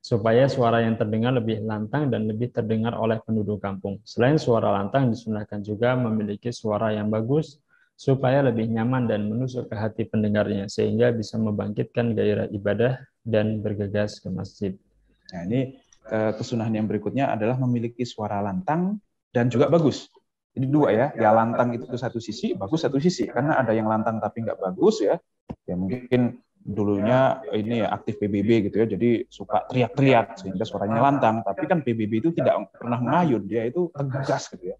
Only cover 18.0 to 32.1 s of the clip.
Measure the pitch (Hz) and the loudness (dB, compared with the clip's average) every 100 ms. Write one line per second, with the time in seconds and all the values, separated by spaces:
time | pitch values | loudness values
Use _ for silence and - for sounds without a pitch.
18 | 120 - 107 101 104 92 92 160 180 208 | -8 -6 -4 -2 -2 -4 -2 0 0 -4
19 | _ _ _ 123 123 120 143 170 151 - | _ _ _ 0 0 2 4 4 4 0
20 | - _ _ _ _ - 131 151 135 107 | -12 _ _ _ _ -6 0 2 4 4
21 | 143 - 110 113 113 120 123 117 - 123 | 2 2 6 6 4 2 0 0 -6 -6
22 | 123 117 113 107 226 - 98 160 123 139 | -6 -6 -8 -6 -4 -4 -2 -2 0 2
23 | 170 - - - 147 165 120 110 110 110 | 2 0 -2 0 0 0 2 2 2 0
24 | 110 110 107 - 113 90 92 92 175 - | 0 -2 -4 -4 -6 -4 -6 2 2 4
25 | 104 165 _ _ _ - - 90 95 123 | 0 0 _ _ _ -14 -6 -4 -4 -4
26 | - 123 120 120 _ _ - 101 101 101 | 0 2 2 -2 _ _ -8 -2 0 2
27 | 104 107 - 110 - 107 107 117 101 101 | 2 4 4 0 -4 -4 -2 -2 -2 -4
28 | - 107 104 101 101 117 98 98 110 95 | -6 -4 -2 0 4 2 2 0 0 2
29 | 120 113 - - 98 - - 127 123 - | 2 2 -2 -14 -2 -2 -2 -2 0 4
30 | 135 120 - - 98 92 101 101 101 113 | 6 6 2 -6 -10 -6 -6 -4 -2 2
31 | 139 139 117 110 104 98 - 185 127 113 | 2 4 2 0 -4 -6 0 0 0 -2
32 | 104 | -2